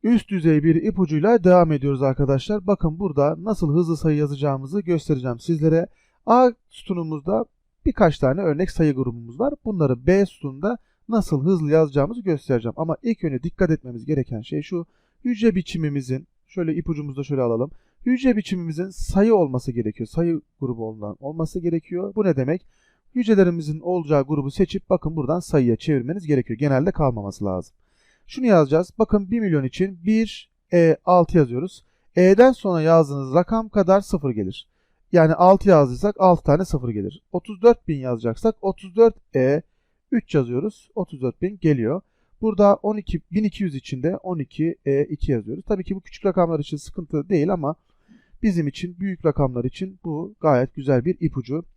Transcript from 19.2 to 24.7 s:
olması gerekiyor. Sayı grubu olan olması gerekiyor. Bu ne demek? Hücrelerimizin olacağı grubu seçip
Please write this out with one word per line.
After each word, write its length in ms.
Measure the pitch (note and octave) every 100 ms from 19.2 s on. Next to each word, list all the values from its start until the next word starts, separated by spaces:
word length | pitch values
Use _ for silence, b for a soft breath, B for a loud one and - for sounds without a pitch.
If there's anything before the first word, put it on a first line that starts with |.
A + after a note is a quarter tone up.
| G#3+ G#3+
olması 360 | D3+ B2+ -
gerekiyor. 360 | A#2+ G#2+ - A2+
Sayı 340 | D#3+ E3+ D#3+ _ _
grubu 280 | C3+ A2+ A2
olan 300 | A2 G#2 -
olması 400 | C#3 D#3+ D#3+ F#3
gerekiyor. 560 | E3+ E3 _ F3 G3+ G3
Bu 80 |
ne 120 | G3+ C3+
demek? 320 | B2+ F3+ _ _ _ _ _ B3
Hücrelerimizin 640 | A3 G3+ F3+ E3+ D3+ D#3
olacağı 440 | F3 F3+ D3 D3+ C3+
grubu 240 | D3 C#3
seçip 380 | - F#3